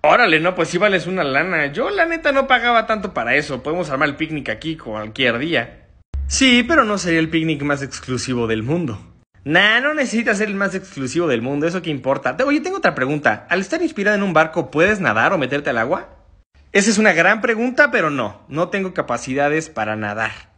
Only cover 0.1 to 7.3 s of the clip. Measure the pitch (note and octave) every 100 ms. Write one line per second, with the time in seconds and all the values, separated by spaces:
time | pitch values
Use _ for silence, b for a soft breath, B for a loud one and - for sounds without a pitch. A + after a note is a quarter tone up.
0.1 | G3 A3+ D#3 E3+ F3+ D#3+ F3 G#3 F#3+ D#3+
1.1 | F#3 D3 C3+ F3 E3 C#3+ D3+ E4 G4+ E4+
2.1 | E4 D4+ C4+ C4 B3 A#3+ A#3 A3 G#3+ F#3+
3.1 | C#3 A#2 C#3 D3 B2+ C#3 E3+ E3 C3+ D3+
4.1 | - D#3 D#3 B2 G#2+ D#3+ D#3+ A#2+ G#2+ A2
5.1 | G#2+ B2+ A#2 D#3 C#3+ A#2 - - _ _
6.1 | - - - C4+ A#3+ A#3+ E4 A3+ G3+ F3+
7.1 | E3 D#3+